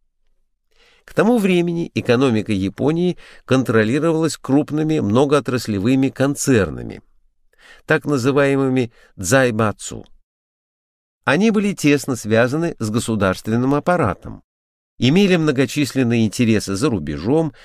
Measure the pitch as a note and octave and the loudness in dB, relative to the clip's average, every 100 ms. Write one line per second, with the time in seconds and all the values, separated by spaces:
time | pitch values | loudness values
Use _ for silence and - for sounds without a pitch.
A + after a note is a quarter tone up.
0 | _ _ _ _ _ _ _ _ _ _ | _ _ _ _ _ _ _ _ _ _
1 | - - G3 B3 F#3+ F3 F3 E3+ E3 A2+ | -6 0 2 2 2 2 0 -4 -4 -4
2 | A2+ A#2+ C3+ A2 G2 G2 F#2+ - B2+ E3 | 0 2 2 0 0 -2 -2 -2 -2 0
3 | F3+ - - - - C3+ B2 A2 G#2+ C#3+ | -2 -4 -14 -20 -2 0 2 0 2 0
4 | E3 D#3+ D#3+ - - C#3 C#3+ D3 D#3 D#3 | 0 0 -2 -4 0 0 0 -2 -2 -2
5 | G2+ A#2 C#3+ D3 B2 A#2+ - G2+ A2 C3+ | 0 2 2 2 0 -4 -4 -2 0 2
6 | C3+ - C#3 C#3 C#3+ B2 E2 F#2 A#2 G2 | 0 0 -2 0 0 2 2 -4 -12 -14
7 | - _ _ _ _ _ - - - D#3 | -20 _ _ _ _ _ -20 -18 -2 -2
8 | C#3+ C#3+ B2+ C#3 C#3 C3+ C3+ C3 A#2 - | 0 0 0 2 2 2 0 0 -2 -8
9 | _ - F2 C3+ B2+ A2 G#2+ - - A2 | _ -10 0 2 2 0 -2 -4 -12 -14
10 | - - _ _ _ _ _ _ _ _ | -18 -20 _ _ _ _ _ _ _ _
11 | _ _ - D3+ A3+ G#3 G3+ E3+ D3 C#3+ | _ _ -2 2 2 2 -2 0 2 2
12 | - A#2+ G#2+ A2 B2 D3+ E3+ - A2 A2+ | 0 -6 0 2 2 0 -4 -4 -4 -2
13 | A2+ A2 G2 F#2 - A2+ C3 C#3+ F3 F3+ | -2 0 0 -2 -4 -2 0 0 0 0
14 | A2 - A#2 G#2 _ _ _ _ _ - | 0 -4 -12 -18 _ _ _ _ _ -2
15 | B2 F3+ G3+ F3+ D#3 C3 C3 D3 C#3 C3 | 2 4 4 2 2 0 -2 -2 -2 -2
16 | A#2+ A#2 G#2+ - A2+ G#2 F#2+ G2 D3 G2+ | 0 2 0 0 2 2 0 -2 -2 -2
17 | D2 D2 F#2+ D#3+ D#3+ - | -4 -6 -2 0 -2 -8